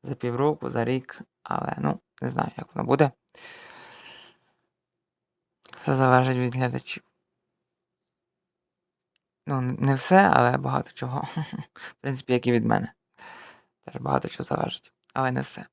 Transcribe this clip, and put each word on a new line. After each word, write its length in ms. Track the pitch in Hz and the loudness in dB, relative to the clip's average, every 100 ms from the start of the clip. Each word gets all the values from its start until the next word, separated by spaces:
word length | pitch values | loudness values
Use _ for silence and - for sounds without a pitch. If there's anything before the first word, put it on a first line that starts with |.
за 120 | - - | -10 -6
півроку, 540 | 123 120 147 151 - | -4 0 0 0 -4
за 160 | - 117 | -2 0
рік, 360 | 131 - - - _ | -2 -6 -20 -20 _
але, 320 | - - - - | -6 -4 -4 -2
ну, 220 | - - _ _ | -2 -4 _ _
не 80 | 127 | -4
знаю, 220 | 131 - - | -2 -2 -6
як 180 | - - | -10 -6
воно 120 | 123 | 2
буде. 240 | 135 143 _ _ - - - - - - - - - - _ _ _ _ _ _ _ _ _ _ _ _ _ - - | 4 4 _ _ -20 -20 -18 -20 -20 -20 -20 -20 -20 -20 _ _ _ _ _ _ _ _ _ _ _ _ _ -20 -8
Все 200 | - 135 | -2 2
залежить 420 | 131 127 127 127 | 6 6 4 0
від 180 | 123 127 | -2 0
глядачів. 480 | 123 127 - - _ _ _ _ _ _ _ _ _ _ _ _ _ _ _ _ _ _ _ _ _ _ _ _ - | -2 -4 -8 -14 _ _ _ _ _ _ _ _ _ _ _ _ _ _ _ _ _ _ _ _ _ _ _ _ -4
Ну, 100 | 135 | -2
н-, 200 | 127 - | -2 0
не 160 | 139 135 | 0 0
все, 340 | - 185 196 | 6 6 8
але 240 | - 123 135 | 6 4 2
багато 340 | 135 135 - | -2 -2 -4
чого. 280 | - 127 135 | -10 -8 -6
<laughs> 60 | 156 - 151 - - | -6 -8 -8 -10 -14
В 200 | - - - | -18 -20 -10
принципі, 320 | 139 131 - | -8 -8 0
як 140 | 123 123 | 0 4
і 40 | |
від 140 | 120 113 | 2 4
мене. 280 | 104 110 _ _ _ - - - - _ _ - | 2 0 _ _ _ -20 -20 -20 -20 _ _ -16
Теж 100 | - | -8
багато 280 | - 69 - | 0 0 0
чого 140 | - | -8
залежить. 500 | - - - - _ _ _ | -4 -2 -2 -6 _ _ _
Але 180 | 131 131 | -2 0
не 100 | 131 | -2
все. 240 | 135 - - | -4 -10 -14